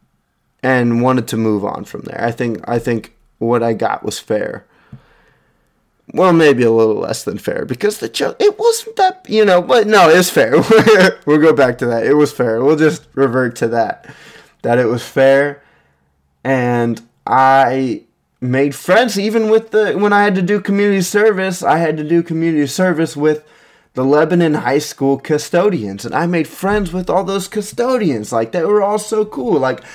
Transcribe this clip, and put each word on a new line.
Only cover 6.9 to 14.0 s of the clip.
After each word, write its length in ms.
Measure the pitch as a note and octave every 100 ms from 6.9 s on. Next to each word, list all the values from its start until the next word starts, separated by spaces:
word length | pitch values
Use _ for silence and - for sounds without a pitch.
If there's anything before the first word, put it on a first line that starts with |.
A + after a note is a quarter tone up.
| G#2
less 300 | E2+ - -
than 120 | -
fair, 280 | - F3+ -
because 340 | - G#3 G#3+
the 80 | -
joke, 300 | - - -
it 180 | G#4 G4+
wasn't 380 | A#4 A4+ - A4
that, 300 | F#4 F4+ -
you 160 | A3
know, 180 | G#3 C4+
but 260 | C4 B3 G#3
no, 220 | G#3+ F3
it 60 | A#3
was 140 | F3
fair. 240 | - A2+ D3
<laughs> 680 | - A3 G#3+ G#3 F#3 - -
We'll 160 | D3+
go 100 | D#3
back 260 | C#3+ C3 A#2+
to 60 | A#2+
that. 180 | A#2 A2+
It 80 |
was 180 | D3 D3
fair. 320 | - B2 A2+
We'll 140 | C3 D#3
just 280 | D#3 - _
revert 440 | - C3+ B2 B2 A#2+
to 100 | A#2
that, 400 | A#2 G#2+ -